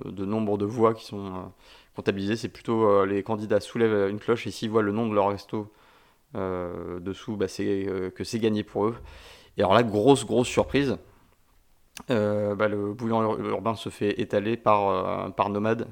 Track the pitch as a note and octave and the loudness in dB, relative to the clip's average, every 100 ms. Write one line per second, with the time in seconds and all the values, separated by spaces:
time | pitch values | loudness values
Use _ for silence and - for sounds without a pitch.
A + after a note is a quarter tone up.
0 | - F#2+ G2 A2 G#2+ G#2 G2+ A#2 A2 A2 | -10 -8 -4 -2 0 0 -2 2 2 2
1 | - G#2 G2 F#2 F#2+ - - - _ - | -6 -10 -8 -10 -12 -16 -20 -20 _ -8
2 | G#2 G2 G2 A2+ A2 - - A2+ A2 G2+ | -2 -2 -2 -4 -6 -10 -4 0 4 4
3 | G2 G2+ F#2+ A2 G#2+ G#2+ - - A2+ G#2+ | 4 0 -2 -4 0 -2 0 0 2 2
4 | G2 G#2 - A#2 - F#2+ A#2 A2 G#2 G#2 | 0 -2 -2 -2 -2 -6 -2 2 2 0
5 | A#2 G#2 G2 G2 - - G#2 _ _ _ | 0 2 2 0 -6 -8 -8 _ _ _
6 | _ _ _ - F#2+ F2+ F2 F2 F2 F2+ | _ _ _ -8 -4 -4 -6 -8 -10 -8
7 | F2+ F#2 - G#2+ G2 - G2+ G2 G2 F#2+ | -8 -8 -8 -4 -4 -2 -2 -2 -2 -4
8 | F#2 - F#2 A#2 A2 G#2+ G#2 G#2 G#2 A#2+ | -6 -8 -6 -2 0 0 -2 0 0 -2
9 | - - - - - - F#2 G2+ A#2+ G#2 | -10 -20 -20 -20 -10 0 4 6 4 4
10 | A2+ C3+ G#2+ A2 B2 - G#2 - C#3+ F#2+ | 6 6 4 0 2 2 2 2 0 -2
11 | - - _ _ _ _ _ _ _ - | -8 -20 _ _ _ _ _ _ _ -12
12 | - A#2+ G#2 G#2 G#2 G2+ G#2+ G#2 G2+ G#2 | -2 0 2 0 0 2 0 0 -4 -4
13 | A2+ A2+ A2 G#2+ G#2 G2 G2 A2 - - | -2 0 0 0 -2 -2 -2 -4 -6 -2
14 | G#2 - A2 G#2+ G2+ A#2 - G#2 G2+ F#2 | -2 0 0 0 0 0 4 4 4 2
15 | F#2+ F#2+ G2 G2 G2+ G2+ G#2+ A#2 G#2+ | 0 -2 -4 0 0 0 0 0 -4